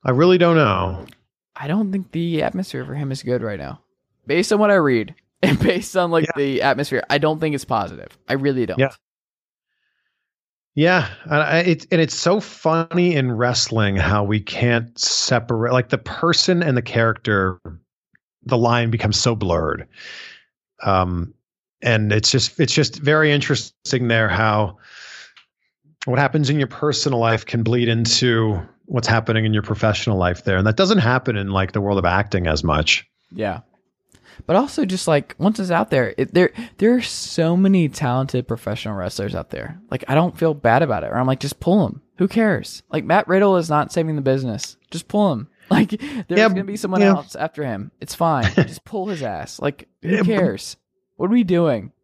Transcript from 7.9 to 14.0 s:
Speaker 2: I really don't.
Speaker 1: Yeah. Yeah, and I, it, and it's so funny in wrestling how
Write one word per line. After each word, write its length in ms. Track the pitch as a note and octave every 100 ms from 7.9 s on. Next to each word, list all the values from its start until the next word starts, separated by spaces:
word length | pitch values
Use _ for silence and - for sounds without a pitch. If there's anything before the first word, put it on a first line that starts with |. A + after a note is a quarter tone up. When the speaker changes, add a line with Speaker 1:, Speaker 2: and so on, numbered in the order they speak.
| C2+ - _ -
Speaker 2:
I 40 |
really 340 | C3+ C#3 C3 A2
don't. 120 | F#2
Speaker 1:
Yeah. 120 | C3+ - _ _ _ _ _ _ _ _ _ _ _ _ _ _ _ _ _ C#3+
Yeah, 320 | D#3+ F3+ G#2+ -
and 100 | E3
I, 240 | D3+ D3 D#3+
it, 260 | F3+ D#3+ -
and 100 | E3+
it's 140 | D#3
so 240 | - E3+ G#3
funny 760 | - - D#3+ E3 E3 F3 F3 D3+
in 160 | B2+
wrestling 640 | A2+ B2 A#2+ - A2+ G2+
how 260 | G2